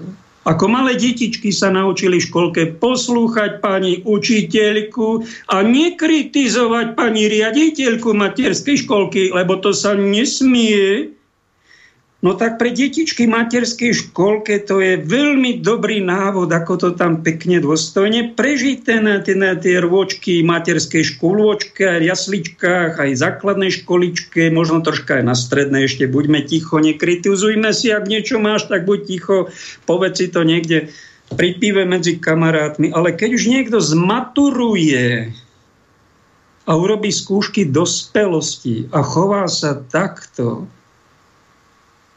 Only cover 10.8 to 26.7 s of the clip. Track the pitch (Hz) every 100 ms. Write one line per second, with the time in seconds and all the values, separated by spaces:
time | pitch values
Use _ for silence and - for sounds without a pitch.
10.8 | 196 214 311 - _ _ _ _ _ _
11.8 | _ _ _ _ 180 190 226 226 240 -
12.8 | 277 311 320 - 233 226 233 240 233 -
13.8 | 240 190 - - 190 214 214 202 202 196
14.8 | 190 180 151 240 294 269 254 190 165 220
15.8 | 202 214 185 185 196 190 175 165 165 180
16.8 | 180 175 175 160 160 160 175 175 143 156
17.8 | - - 202 233 233 - 254 285 269 254
18.8 | - 220 214 202 190 190 196 175 185 180
19.8 | 175 190 190 - - 175 165 170 165 160
20.8 | - 165 147 - 170 208 214 208 - -
21.8 | 190 170 165 185 - 196 160 - 180 180
22.8 | 165 160 139 127 165 185 196 196 190 175
23.8 | - 180 180 170 - 170 165 160 160 160
24.8 | 160 151 - 139 120 123 - 139 139 139
25.8 | 135 - 202 135 147 151 143 160 -